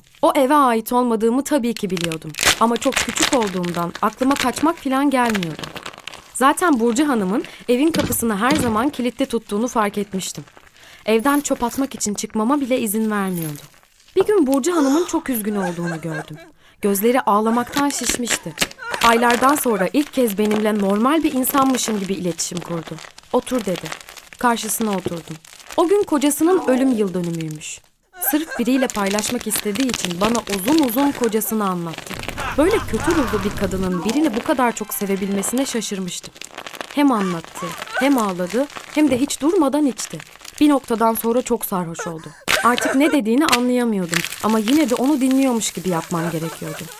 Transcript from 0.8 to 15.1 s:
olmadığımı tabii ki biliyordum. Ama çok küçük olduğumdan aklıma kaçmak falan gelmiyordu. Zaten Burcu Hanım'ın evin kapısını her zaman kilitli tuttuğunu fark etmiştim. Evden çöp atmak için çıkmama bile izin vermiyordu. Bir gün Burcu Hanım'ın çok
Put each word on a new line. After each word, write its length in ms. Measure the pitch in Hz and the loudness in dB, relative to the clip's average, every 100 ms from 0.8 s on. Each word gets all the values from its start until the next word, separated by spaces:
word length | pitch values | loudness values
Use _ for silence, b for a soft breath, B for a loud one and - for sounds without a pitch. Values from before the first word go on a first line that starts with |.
| 220 | 0
olmadığımı 500 | 247 247 226 226 254 | 0 2 2 2 2
tabii 300 | 285 302 233 | 2 0 0
ki 160 | 220 196 | -2 -4
biliyordum. 420 | 180 170 160 160 - - - | -2 -4 -6 -8 0 0 4
Ama 180 | 226 233 | 2 2
çok 160 | 269 | 0
küçük 400 | - - - - | 0 -2 -2 0
olduğumdan 600 | 269 208 180 175 170 170 - | 2 0 -2 -4 -2 -4 -2
aklıma 340 | 214 - 254 277 | -2 0 0 0
kaçmak 420 | 254 233 302 339 | -2 0 0 0
falan 320 | 277 262 285 | -2 0 2
gelmiyordu. 520 | 254 240 208 170 147 - - - - - - - | 2 2 0 -4 -8 -12 -14 -16 -16 -16 -18 -14
Zaten 460 | - 269 302 359 262 | 2 2 4 2 4
Burcu 280 | 233 226 302 | 4 2 2
Hanım'ın 360 | 233 185 226 B B - | 2 0 -2 B B 0
evin 220 | 247 311 | 2 2
kapısını 460 | 302 285 233 226 196 | 2 -2 -2 -2 0
her 180 | 247 302 | 2 2
zaman 340 | 247 214 277 | 2 2 0
kilitli 360 | - 240 - 262 | 0 -4 -2 -2
tuttuğunu 420 | 226 - 208 240 | -2 -4 -4 -2
fark 300 | 240 208 202 | 0 0 -2
etmiştim. 460 | 196 190 180 - 143 - - B B B - | -6 -6 -8 -10 -16 -20 -20 B B B 0
Evden 340 | 220 247 285 | 2 2 0
çöp 240 | - 269 | 0 -2
atmak 320 | 240 - 269 - | -2 -2 -4 -4
için 180 | 208 | -6
çıkmama 480 | 202 214 220 220 294 | -4 -4 -2 0 0
bile 180 | 254 254 | 0 0
izin 320 | 226 214 220 | 0 0 0
vermiyordu. 500 | 208 190 180 156 147 - - _ _ _ 370 | 0 -2 -2 -6 -8 -16 -20 _ _ _ 0
Bir 100 | 392 | 2
gün 220 | 415 262 | 4 4
Burcu 280 | 277 302 349 | 2 2 2
Hanım'ın 300 | 277 294 | 4 2
çok 240 | 359 | 2